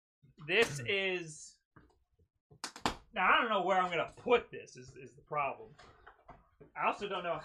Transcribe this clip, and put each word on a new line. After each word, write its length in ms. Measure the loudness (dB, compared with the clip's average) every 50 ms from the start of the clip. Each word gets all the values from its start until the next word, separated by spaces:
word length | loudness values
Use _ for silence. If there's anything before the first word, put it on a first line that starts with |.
| _ _ _ _ _ -20 _ -12 -4
This 340 | 2 4 4 4 2 0 -4 -4 -2
is 680 | -2 0 0 -2 -2 -4 -6 -10 -14 -16 -18 -20 -20 _ _ _ _ -20 -20 _ _ _ _ _ _ _ _ _ _ _ _ _ -16 -14 -14 -14 -6 -4 -4 -4 -4 -6 -12 _ -2 2
I 220 | 4 6 6 6
don't 100 | 4 4
know 120 | 2 2
where 180 | 4 4 4 4
I'm 100 | 2 2
gonna 200 | 0 -2 -2 -4 -6 -6
put 280 | 2 4 4 4 4 0
this 260 | -12 -14 -14 -16 -18
is, 140 | -18 -18 -18 -18 -18
is 100 | -18 -18
the 100 | -20 -20
problem. 460 | -12 -4 -2 0 0 0 -2 -6 -12 -18 -20 -20 -20 -20 -20 -20 -20 -20 -20 _ _ -20 -20 -20 _ _ _ -20 -20 -12 -6 -2
I 60 | 0
also 220 | 0 0 -2 -4 -6
don't 160 | -6 -4 -4
know 140 | -4 -4 -4